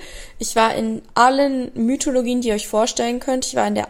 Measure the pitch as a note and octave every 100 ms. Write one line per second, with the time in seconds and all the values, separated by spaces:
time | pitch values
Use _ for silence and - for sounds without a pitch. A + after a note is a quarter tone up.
0 | - - - - A3 A3+ A3+ - A3 A3
1 | - - B3 C4+ C#4+ C4 B3 - A3+ C4
2 | D#4 B3+ A#3+ B3 A#3 G#3 - G#3+ A#3+ -
3 | A#3+ B3 - B3+ B3+ B3+ G#3 G#3 G#3